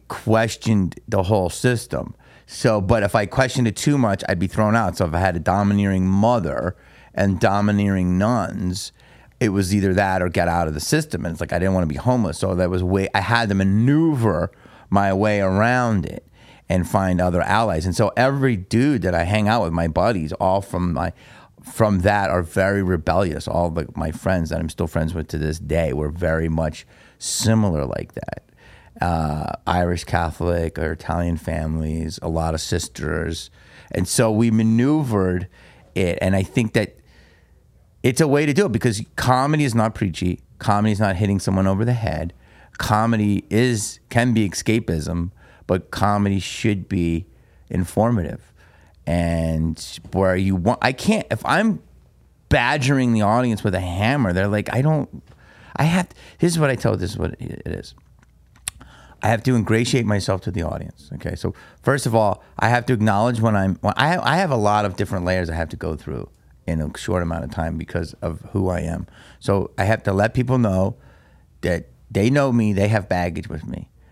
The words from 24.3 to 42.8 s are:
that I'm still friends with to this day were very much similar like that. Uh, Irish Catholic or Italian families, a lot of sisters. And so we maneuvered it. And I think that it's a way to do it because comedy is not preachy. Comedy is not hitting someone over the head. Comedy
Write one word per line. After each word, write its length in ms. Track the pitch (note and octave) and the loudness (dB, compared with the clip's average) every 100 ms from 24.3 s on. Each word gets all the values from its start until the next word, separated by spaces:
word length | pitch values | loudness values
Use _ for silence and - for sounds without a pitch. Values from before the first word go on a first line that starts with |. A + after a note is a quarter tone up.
| F#2 D#2 | -2 -2
that 80 | D#2+ | -4
I'm 80 | D#2+ | -4
still 180 | - E2+ | -4 -4
friends 280 | E2+ D#2+ | -2 -2
with 140 | E2+ D2+ | -4 -6
to 100 | D2+ | -4
this 200 | D2+ D#2+ | -4 -4
day 340 | D2+ D#2+ D#2 | -2 -2 0
were 160 | C2+ D2+ | -2 -4
very 380 | E2 E2+ D#2+ E2 | -4 -2 0 0
much 380 | D#2+ D#2+ - - - - _ | -2 -4 -6 -16 -20 -20 _
similar 680 | - - A2+ A2 G2+ D#2 | -8 -2 2 2 2 0
like 280 | C2 G1+ G1+ | -4 -6 -10
that. 300 | - - - - _ - - - - | -12 -12 -12 -16 _ -20 -20 -20 -4
Uh, 520 | F2 E2 D#2 D2+ - - - | -2 0 -2 -4 -6 -6 -2
Irish 380 | F2+ F2 F2 | 0 0 -2
Catholic 760 | - F2 E2 - F2 F2 E2 D#2 | -2 -2 -2 -2 -2 0 -2 -2
or 140 | D#2+ | -4
Italian 440 | D#2+ - E2+ F2 D#2+ | -4 -4 -2 -2 -2
families, 840 | - D#2+ D#2 D#2+ D#2 D#2+ D#2+ - | -4 -4 -4 -4 -4 -4 -6 -8
a 60 | E2 | -4
lot 260 | D#2+ D#2+ | -2 -2
of 60 | D#2+ | -4
sisters. 880 | - F2+ - - D2+ D#2+ E2 E2 - - - - - | -4 -4 -4 -8 -6 -4 -4 -8 -12 -20 -20 -20 -8
And 160 | - F#2 | -6 -2
so 220 | - A2+ | 2 2
we 180 | G#2+ A#2 | 4 2
maneuvered 1000 | A2 A2+ A2+ C3+ D#3 C3 G#2 F#2 F2+ F2+ - - - - | 2 2 2 2 2 0 0 0 -2 -6 -14 -20 -20 -8
it. 240 | F2+ F2+ - | -2 -2 0
And 140 | F#2+ | 0
I 80 | F#2+ | 0
think 300 | F#2+ C3+ A2 | 0 -2 0
that 240 | A#2 G2+ - _ - - _ _ _ _ _ _ _ | 0 -2 -8 _ -20 -20 _ _ _ _ _ _ _
it's 180 | B2+ B2 | 0 2
a 80 | D#3 | 2
way 180 | C#3+ D3+ | 2 2
to 60 | |
do 140 | C#3 G3+ | 2 0
it 60 | |
because 300 | A2 B2 G2+ - - | 0 0 -2 -6 -2
comedy 480 | B2 B2+ C#3 D#3 | 2 2 2 2
is 100 | C#3 | 2
not 200 | A2+ A2 | 2 0
preachy. 460 | - G2 D#2+ F2+ F2 - - | 0 -4 -2 -4 -4 -10 -4
Comedy 340 | - G#2 G#2+ | 0 2 2
is 80 | G2+ | 2
not 160 | G#2 F2+ | 0 2
hitting 220 | G#2 G2 | 0 0
someone 260 | - F#2+ F#2+ | 0 2 2
over 180 | G2 | 2
the 80 | A#2 | 0
head. 400 | A#2+ F#2+ D#2 F2 - - - - | 0 -2 -4 -6 -10 -20 -20 -10
Comedy 640 | - | -4